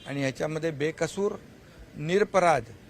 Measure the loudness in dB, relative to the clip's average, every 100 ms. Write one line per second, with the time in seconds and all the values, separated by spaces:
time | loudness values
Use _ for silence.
0 | -8 -4 -2 -2 -4 -2 -4 -2 -4 -2
1 | -4 -2 -4 -4 -12 -20 -20 -20 -18 -8
2 | 0 2 4 4 6 4 0 -12